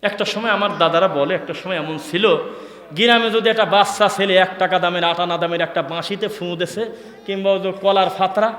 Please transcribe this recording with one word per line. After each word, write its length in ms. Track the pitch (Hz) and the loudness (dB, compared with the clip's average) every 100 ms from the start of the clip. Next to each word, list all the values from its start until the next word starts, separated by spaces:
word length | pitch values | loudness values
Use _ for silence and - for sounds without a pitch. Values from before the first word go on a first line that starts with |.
একটা 240 | 208 202 202 | -2 -2 -4
সময় 260 | - 226 | -4 -2
আমার 260 | 202 202 156 | 0 0 2
দাদারা 300 | 165 165 185 | 2 4 2
বলে, 280 | 147 143 180 | 2 0 -2
একটা 180 | - 160 | -4 -10
সময় 140 | 185 180 | -6 -6
এমন 220 | 151 156 - | -6 -8 -4
ছিল, 260 | 175 208 156 - - - - - 156 | 0 4 2 0 -12 -16 -20 -16 0
গ্রামে 360 | 233 240 226 | 4 4 4
যদি 180 | 226 220 | 0 2
একটা 160 | 220 202 | 2 4
বাচ্চা 440 | 196 196 - 208 | 4 2 2 0
ছেলে 260 | - 202 185 | 2 2 4
এক 200 | 185 - | 4 2
টাকা 200 | 185 185 | 0 2
দামের, 240 | 175 175 | 0 0
আট 160 | 170 170 | 0 0
আনা 180 | 175 170 | -2 -2
দামের 240 | 170 170 | -2 -2
একটা 200 | 165 175 | -2 -2
বাঁশিতে 460 | 151 165 165 196 208 | -4 -6 -6 -6 -6
ফু 280 | - 175 175 | -6 -8 -6
দিছে, 340 | 170 - 226 214 - - - | -6 -4 -8 -8 -18 -18 -8
কিংবা 260 | 196 196 | -4 0
ওই 80 | 190 | 0
যে 120 | 185 | 0
কলার 380 | 185 196 196 185 | -2 2 4 2
ফাতরা 440 | - 185 190 220 | 2 -2 2 0